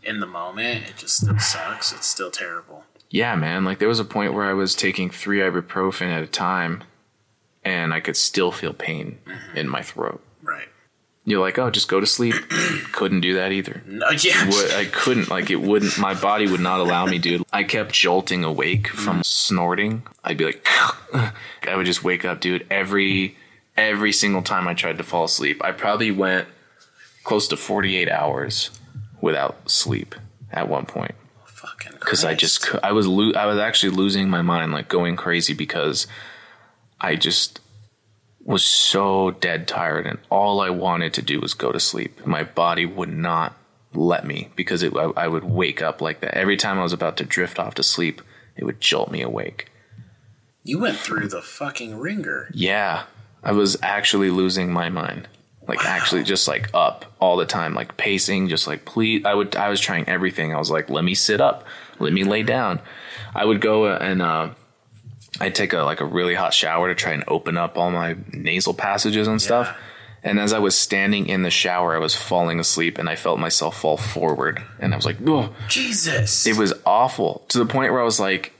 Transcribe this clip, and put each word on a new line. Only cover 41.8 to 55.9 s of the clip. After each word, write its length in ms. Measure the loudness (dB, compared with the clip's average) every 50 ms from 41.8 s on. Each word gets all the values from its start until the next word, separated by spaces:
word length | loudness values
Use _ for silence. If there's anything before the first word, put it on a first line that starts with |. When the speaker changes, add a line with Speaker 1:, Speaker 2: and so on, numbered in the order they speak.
| 0 -2 -2 -2 -6 -6 -10 -10 -4
Speaker 2:
My 180 | -4 -2 -2 -4
body 420 | -4 0 2 2 2 4 2 0
would 280 | -2 -2 -6 -6 -6 -4
not 420 | -4 -2 0 0 0 0 -2 -6 _ _ _ _ _ _ _ -2
let 320 | 0 2 2 2 2 0
me, 240 | -4 -8 -8 -8 -10 -6
because 280 | -6 -4 -2 0 0 0
it, 100 | 0 0
I, 140 | 0 -2 0 0
I 120 | 0 -2
would 180 | 0 -2 -2 -2
wake 360 | 0 0 0 0 0 0 -2
up 200 | -2 -4 -2 -2
like 180 | -4 -4 -4 -4
that. 140 | -6 -4 -2
Every 220 | 0 2 2 2
time 200 | 2 0 0 0 0
I 40 | 0
was 100 | -2 -2
about 220 | 0 -2 -2 -2
to 60 | -4 -6
drift 340 | -4 -2 -2 -2 -2 -2 -4
off 160 | -6 -4 -2
to 80 | 0 0
sleep, 380 | 2 2 2 0 -2 -2 -6 -14 -20 -20 -20 -20 -20 _
it 80 | -8 -6
would 160 | -6 -6 -2
jolt 300 | 0 0 0 0 -2 -2
me 100 | -4 -6
awake. 480 | -4 -4 -4 -4 -6 -8 -10 -12 -16 -16 _ -20 _ _ -20 -20 -20 -20 -20 _ _ -20 -20 _ _ _ _ _ _
Speaker 1:
You 160 | -6 -4 -2
went 180 | -2 -2 -2
through 300 | -2 -6 -4 -4 -4 -4 -4
the 120 | -6 -8
fucking 560 | -10 -12 -10 -8 -8 -8 -8 -8 -10 -10 -10 -8
ringer. 500 | -8 -6 -6 -6 -6 -6 -8 -8 -10 -10 -4
Speaker 2:
Yeah. 500 | -2 0 0 2 2 0 0 -2 -4 -6 -10 -20 -20 -20 -20 -20 _ -2
I 80 | 0
was 260 | 2 4 4 2 2 0
actually 480 | 0 0 0 0 0 2 2 4 2 2
losing 420 | 2 2 2 2 0 0 -2 0
my 180 | 0 -2 -2 -2
mind. 380 | -4 -4 -6 -6 -8 -10 -12 -16 -20 _ _ _ _ _ -8
Like, 120 | -6 -4 -2
Speaker 1:
Wow. 120 | -2 0